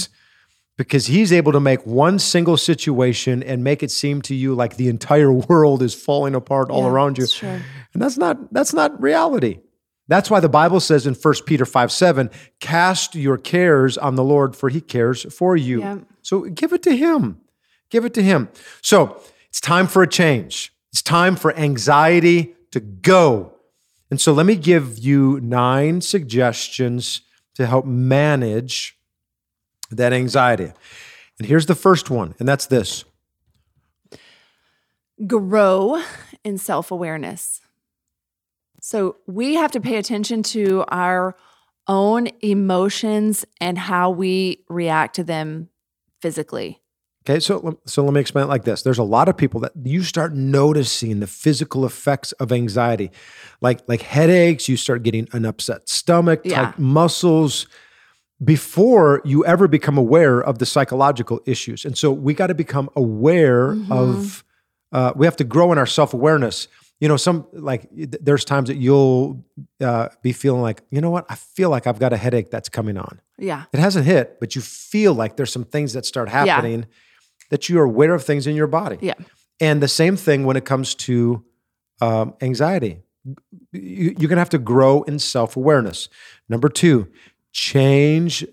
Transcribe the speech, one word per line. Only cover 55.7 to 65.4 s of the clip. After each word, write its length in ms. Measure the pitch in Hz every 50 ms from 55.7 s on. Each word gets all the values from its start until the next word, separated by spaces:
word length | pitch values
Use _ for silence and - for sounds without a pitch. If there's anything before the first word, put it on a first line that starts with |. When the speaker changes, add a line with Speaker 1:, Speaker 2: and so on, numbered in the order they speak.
| 110 - - -
Speaker 1:
stomach, 520 | - - - - 170 170 170 170 160 156 -
Speaker 2:
Yeah. 220 | 180 170 120 131
Speaker 1:
tight 120 | 113 - -
muscles, 880 | 139 131 139 156 170 160 - - 180 175 160 160 156 135 - - - - _ - _ _ _ _ _ _ _ _ _ _ _ - 120
before 800 | 139 156 139 - - - 170 208 254 247 202 160 143 139 139 -
you 180 | 143 135 151 -
ever 220 | 170 175 175 196
become 300 | 156 151 147 - 147 139
aware 420 | 143 123 113 143 170 165 139 123 123
of 200 | 127 143 123 117
the 60 | 127
psychological 760 | - - 147 135 - 127 131 139 143 139 120 113 - 120 - -
issues. 380 | 131 123 - - 120 110 110 -
And 140 | 147 127
so 140 | - - 143
we 220 | 135 147 135 143 151
gotta 180 | - 190 185 175
become 360 | 147 151 - 135 139 139 143 -
aware 720 | 147 127 113 110 107 120 156 175 175 156 131 123 120 127 - 214
Speaker 2:
Mm-hmm. 180 | 220 202 190
Speaker 1:
of, 520 | 135 127 127 127 123 202 202 202 185 - _ _ _ _ _ _ _ _ _ - -
uh, 180 | 131 127 123 -
we 80 | 135 151
have 100 | 170 -
to 60 | -